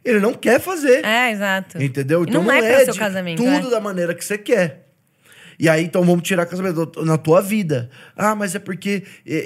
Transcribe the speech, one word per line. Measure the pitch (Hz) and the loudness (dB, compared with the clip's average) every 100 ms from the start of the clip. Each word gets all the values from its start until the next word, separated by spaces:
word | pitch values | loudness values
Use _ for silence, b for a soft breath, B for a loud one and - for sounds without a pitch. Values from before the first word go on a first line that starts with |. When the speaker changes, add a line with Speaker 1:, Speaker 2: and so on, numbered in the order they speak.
Speaker 1:
ele | - 214 | -2 2
não | 202 | 2
quer | - - 240 | 0 2 2
fazer. | - 370 285 262 | 2 -2 2 2
Speaker 2:
É, | 214 226 247 | 2 0 0
exato. | 208 202 190 190 - | -2 -2 -4 -4 -6
Speaker 1:
Entendeu? | 139 131 135 165 | -4 -4 0 0
Speaker 2:
E | 170 | 2
Speaker 1:
Então | 214 | 0
Speaker 2:
não | 202 | 2
Speaker 1:
não | |
Speaker 2:
é | 269 | 2
pra | 220 269 | 4 4
Speaker 1:
é | 254 | 4
Speaker 2:
seu | |
Speaker 1:
de | 196 | 2
Speaker 2:
casamento, | 214 190 180 165 | -4 -4 -6 -2
Speaker 1:
tudo | 247 285 262 | 0 0 0
Speaker 2:
é. | |
Speaker 1:
da | 226 | -2
maneira | 208 185 170 | -2 -4 -4
que | - | -4
você | - 208 | -6 -8
quer. | 208 220 170 - _ _ _ _ B B B B | -2 0 0 -4 _ _ _ _ B B B B
E | 160 | 2
aí, | 160 | 2
então, | 170 190 | 0 2
vamos | 175 175 | 4 2
tirar | 165 185 175 | 0 -2 -2
casamento | 180 190 160 160 - | -4 -4 -4 -4 -4
na | 160 160 | 0 0
tua | 160 170 | 4 2
vida. | 196 214 175 131 117 B B B | 2 -2 -2 -4 -6 B B B
"Ah, | 208 | -2
mas | 214 202 | 0 -4
é | 190 | -6
porque | 190 185 202 202 190 B - | -10 -8 -6 -6 -6 B -8
e, | 156 | -6